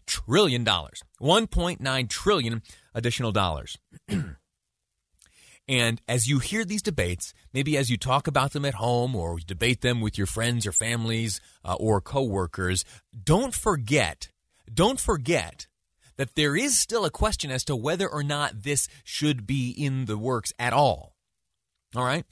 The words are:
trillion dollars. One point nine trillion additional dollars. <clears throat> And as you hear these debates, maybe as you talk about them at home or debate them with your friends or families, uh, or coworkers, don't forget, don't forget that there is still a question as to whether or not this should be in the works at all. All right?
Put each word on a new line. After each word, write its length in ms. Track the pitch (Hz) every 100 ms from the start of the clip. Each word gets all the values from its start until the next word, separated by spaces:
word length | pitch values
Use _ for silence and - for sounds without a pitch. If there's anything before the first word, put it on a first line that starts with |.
| -
trillion 560 | - - 165 190 120
dollars. 400 | 113 90 73 - - _
One 280 | 135 202 220
point 340 | - 175 170
nine 260 | 135 131 120
trillion 560 | - 196 196 117 113 - - _
additional 380 | 117 120 - 117
dollars. 440 | 104 92 73 - -
<clears throat> 40 | _ - - 202 104 71 _ _ _ _ _ _ _ _ - _ - - -
And 320 | 131 117 117 -
as 220 | 123 113
you 100 | 139
hear 260 | - 214
these 160 | 185 208
debates, 540 | 143 143 87 87 - - _
maybe 240 | 131 143 147
as 140 | 123
you 60 | 120
talk 320 | 135 135 156
about 240 | 139 139
them 120 | 147
at 100 | 139
home 420 | 107 117 120 123 113
or 240 | 85 82
debate 360 | 82 90 117 -
them 200 | 123 120
with 160 | 107 -
your 120 | 98
friends 360 | 113 117 120
or 60 | 104
families, 720 | - 113 117 113 113 113 95 - _
uh, 100 | 87
or 260 | 87 110 101
coworkers, 840 | - 139 123 95 87 - 90 92 - - _ 110
don't 280 | 95 180 262
forget, 760 | - 220 160 110 143 87 71 - _ _ _ -
don't 280 | 110 202 262
forget 640 | - 175 123 160 85 - - _ _ _ _ -
that 180 | 135 -
there 200 | 147 156
is 220 | 277 247
still 260 | - 226
a 60 | 170
question 400 | - 214 - 147
as 140 | 127
to 100 | -
whether 340 | 131 127 175 190
or 140 | 151
not 400 | 143 147 147 107
this 240 | 139 139 - -
should 420 | - - 151 131
be 260 | 101 135 123
in 340 | - 143 131
the 120 | 120 107
works 360 | 120 120 - -
at 160 | 123
all. 440 | 120 139 73 - _ _ _ _ _ _ _ _ 120
All 80 |
right? 200 | 127 156 -